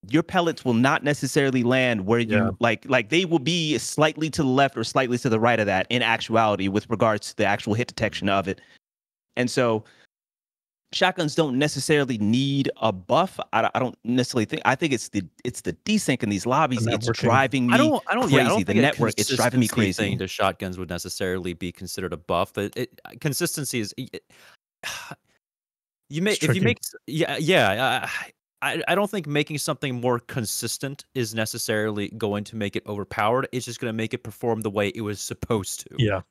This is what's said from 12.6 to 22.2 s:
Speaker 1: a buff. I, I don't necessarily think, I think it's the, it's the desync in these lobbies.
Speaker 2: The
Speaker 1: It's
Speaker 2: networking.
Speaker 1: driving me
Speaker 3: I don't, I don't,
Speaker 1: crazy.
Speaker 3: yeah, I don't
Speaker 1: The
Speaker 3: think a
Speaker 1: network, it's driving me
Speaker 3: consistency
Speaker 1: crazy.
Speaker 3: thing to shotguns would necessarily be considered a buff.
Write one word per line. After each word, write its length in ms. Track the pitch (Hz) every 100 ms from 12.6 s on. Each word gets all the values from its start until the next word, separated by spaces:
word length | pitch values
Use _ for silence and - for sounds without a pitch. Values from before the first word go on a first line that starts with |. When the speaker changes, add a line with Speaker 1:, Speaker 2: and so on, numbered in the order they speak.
| 135 -
Speaker 1:
a 100 | 110
buff. 480 | 95 90 127 185 - -
I, 160 | 113 113 -
I 40 |
don't 180 | 123 -
necessarily 420 | 110 127 123 120 107
think, 160 | - -
I 100 | 131
think 160 | 165
it's 160 | 127 -
the, 140 | 101 92 _
it's 180 | 123 -
the 120 | - - -
desync 380 | 214 - 127
in 60 | 107
these 160 | 101 113
lobbies. 380 | 131 156 123 110
Speaker 2:
The 80 |
Speaker 1:
It's 140 | - 117
Speaker 2:
networking. 60 | 113
Speaker 1:
driving 460 | 117 123 135 135 123
me 60 |
Speaker 3:
I 40 | 214
don't, 260 | 302 262 -
I 60 | 208
don't, 80 |
Speaker 1:
crazy. 120 | 247 139
Speaker 3:
yeah, 60 |
I 60 | 127
don't 100 | 202
Speaker 1:
The 60 | 92
Speaker 3:
think 140 | 104
a 20 |
Speaker 1:
network, 320 | 143 - 110 104
it's 180 | 104 127
driving 240 | 117 127
me 80 | 113
Speaker 3:
consistency 260 | - 101 92
Speaker 1:
crazy. 60 | 104
Speaker 3:
thing 60 | 95
to 80 | 95
shotguns 500 | - 98 87 95 90
would 100 | 90
necessarily 640 | 87 92 - 95 92 90
be 180 | 85 90
considered 400 | - 90 - 90
a 40 |
buff. 400 | 80